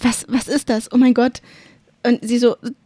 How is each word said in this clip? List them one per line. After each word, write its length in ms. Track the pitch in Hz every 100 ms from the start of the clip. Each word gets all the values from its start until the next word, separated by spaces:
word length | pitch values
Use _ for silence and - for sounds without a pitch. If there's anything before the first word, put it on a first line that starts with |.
"Was, 240 | 247 - -
was 180 | 240 -
ist 220 | 277 -
das? 220 | 220 -
Oh 60 | 247
mein 160 | 254
Gott." 280 | 240 254 - - - _ _ _ _ 240
Und 140 | 240
sie 160 | 220 240
so, 200 | 240 - 233 -